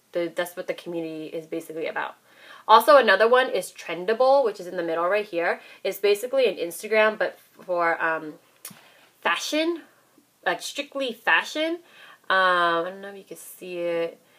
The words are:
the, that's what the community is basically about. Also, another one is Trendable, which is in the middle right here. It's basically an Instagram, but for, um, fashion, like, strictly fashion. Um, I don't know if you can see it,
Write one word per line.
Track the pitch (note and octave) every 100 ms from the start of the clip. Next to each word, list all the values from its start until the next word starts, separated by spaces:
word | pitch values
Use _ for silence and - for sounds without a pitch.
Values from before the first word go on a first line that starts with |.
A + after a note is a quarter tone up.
| _
the, | F3 E3+
that's | E3+ E3+ -
what | F3+
the |
community | E3+ F3 E3+ D#3+ D#3 D#3
is | E3 D#3
basically | E3 D#3+ D#3+ F3
about. | D#3 D3 - _ _ - - -
Also, | A3+ C4 C#4+
another | A3 F#3+ A3+
one | B3 B3+
is | F#3+ -
Trendable, | - - E3+ F3+ A3 C4 C#4
which | A#3 -
is | F3
in | F3+
the |
middle | E3+ E3 F3
right | G#3
here. | G#3 E3+ F3 A#3+ - -
It's | G3+ F#3+
basically | G3+ G3+ B3 C4+ A#3
an | E3+
Instagram, | E3+ - G#3+ A3 G#3+ G#3+
but | F3+ - _ _
for, | F#3 F3 E3+ D#3
um, | E3 D#3+ D#3 D#3+ _ _ - - - _ _ _
fashion, | - E3+ - D4+ E4 E4 - _ _ _ _ _
like, | F#3 E3+
strictly | - - C#4+ C#4 C4
fashion. | A3+ - E3 - D4+ D#4+ E4+ - - - - -
Um, | F#3+ F#3 F3+ E3+ E3
I | F3
don't | G3
know | G3
if | G3+
you |
can | - E3
see | - - F3+ F3
it, | E3+ E3+ E3+ - _